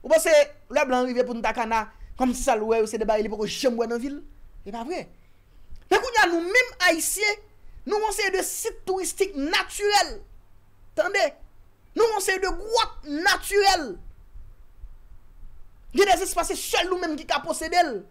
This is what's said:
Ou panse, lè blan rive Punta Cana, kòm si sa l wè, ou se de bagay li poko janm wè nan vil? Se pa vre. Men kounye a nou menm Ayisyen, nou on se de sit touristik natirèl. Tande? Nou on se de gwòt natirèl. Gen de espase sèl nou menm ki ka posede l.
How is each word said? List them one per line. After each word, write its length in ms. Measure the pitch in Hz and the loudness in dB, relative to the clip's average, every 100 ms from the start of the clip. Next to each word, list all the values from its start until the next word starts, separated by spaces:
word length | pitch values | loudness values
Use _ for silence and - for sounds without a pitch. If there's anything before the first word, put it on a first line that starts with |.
Ou 80 | 247 | 4
panse, 200 | 311 349 302 285 - - 277 | 4 8 6 6 0 -2 0
lè 100 | 277 | 4
blan 200 | 254 254 | 2 2
rive 160 | 240 247 | 0 0
Punta 280 | 233 226 226 | 0 -2 -2
Cana, 300 | 226 226 214 - - - | 0 0 -2 -12 -18 0
kòm 160 | 254 240 | 0 2
si 80 | |
sa 140 | - 220 | 0 2
l 40 | 220 | 2
wè, 160 | 226 | 2
ou 60 | 214 | 2
se 100 | 226 | 0
de 80 | 214 | 0
bagay 160 | 214 214 | 2 0
li 60 | |
poko 160 | 208 208 | -2 -4
janm 320 | - 269 233 | 0 0 0
wè 80 | 233 | -2
nan 120 | 240 | -2
vil? 160 | 233 285 - - - - | -4 -10 -14 -20 -20 -16
Se 80 | 196 | -12
pa 140 | 233 240 | -10 -8
vre. 160 | 349 175 - - - _ - - - - | -8 -8 -18 -20 -20 _ -20 -16 -16 0
Men 100 | 415 | 2
kounye 220 | 494 466 | 2 2
a 60 | 370 | 2
nou 100 | 339 | 2
menm 460 | 349 480 494 - 359 | 2 2 2 0 2
Ayisyen, 540 | 330 - 381 415 415 - - - - - | 2 -2 0 -2 -2 -10 -20 -20 -14 -4
nou 140 | 427 427 | -2 0
on 80 | 403 | 0
se 140 | 403 | -2
de 80 | 370 359 | -2 -4
sit 320 | - 453 - - | -6 -8 -8 -4
touristik 480 | 381 349 - 381 294 | -4 -4 -2 -4 -2
natirèl. 800 | 285 403 381 - 403 403 330 226 - - - - - - - - | -2 -2 -4 -2 2 2 0 -6 -16 -20 -20 -20 -20 -20 -10 -4
Tande? 260 | 359 403 320 - - - - _ - - | 0 2 0 -2 -20 -20 -20 _ -12 2
Nou 200 | 453 427 | 2 2
on 60 | |
se 140 | 381 381 | -2 0
de 80 | 381 | -2
gwòt 580 | - 427 466 427 - 311 294 381 | -4 0 0 0 -4 -8 -2 0
natirèl. 600 | 370 - 403 392 370 262 - - - - - - - - - - - - - - - - - - - - | 0 0 4 4 2 -2 -8 -14 -18 -20 -18 -18 -20 -20 -18 -18 -18 -20 -20 -20 -18 -18 -16 -18 -20 -4
Gen 160 | - 392 | 2 4
de 160 | 339 370 | 4 2
espase 320 | 359 320 - | -2 -2 -4
sèl 320 | - 415 349 | -2 0 0
nou 120 | 370 | -2
menm 160 | 339 302 | -2 -6
ki 80 | - | -2
ka 120 | 294 | -2
posede 380 | 330 - 320 349 330 | -2 -6 0 2 2
l. 120 | 208 - | 0 -10